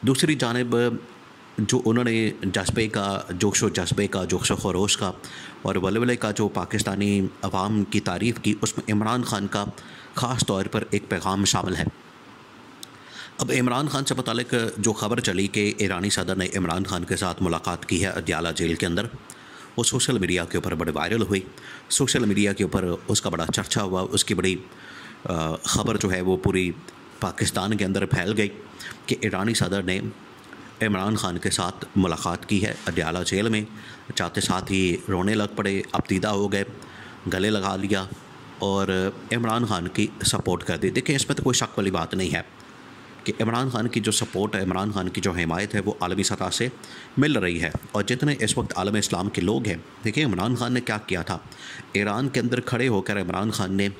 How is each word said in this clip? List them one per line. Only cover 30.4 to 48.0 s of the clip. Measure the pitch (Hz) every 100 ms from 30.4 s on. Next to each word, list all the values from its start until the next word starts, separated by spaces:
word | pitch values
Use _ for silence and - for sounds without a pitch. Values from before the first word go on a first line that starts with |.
| - - - -
इमरान | 110 95 98 107
खान | 95 87
के | 95
साथ | - 90 - - -
मुलाकात | 92 82 87 85 -
की | 104
है | 104 - -
अदयाला | 85 80 87
जेल | 87 95 113
में। | 107 104 - - - - -
चाहते | 87 104
साथ | - 92
ही | 92 95 92 82 -
रोने | 92 92
लग | 107 104 -
पड़े, | 98 98 - -
अबदीदा | - 95 107
हो | 101 101
गए, | 98 98 - - - - - -
गले | 92 101
लगा | 107 98 95
लिया | 98 101 98 - - - - -
और | 101 98 95 92 95 - -
इमरान | 117 117 113 117
खान | 95 85
की | - 104 -
सपोर्ट | - 104 - 87
कर | - 85
दी। | 95
देखिए, | 95 - 139
इसमें | - 139
तो |
कोई | -
शक | 123 113 -
वाली | 98
बात | 92 80 95
नहीं | 92
है | 87 - - - - - - - - -
कि | 107
इमरान | 113 117 131
खान | 120 113
की | 117
जो | 110
सपोर्ट | 107 104 92 104 95
है, |
इमरान | 95 90 101
खान | 98 92
की | 92
जो | 95
हिमायत | 85 82 82 104
है, | 107
वो | 98 -
आलमी | 90 92
सतह | 95 101 95
से | - 113 - - - - -
मिल | - 131
रही | 92 85
है। | 80 - -
और | 104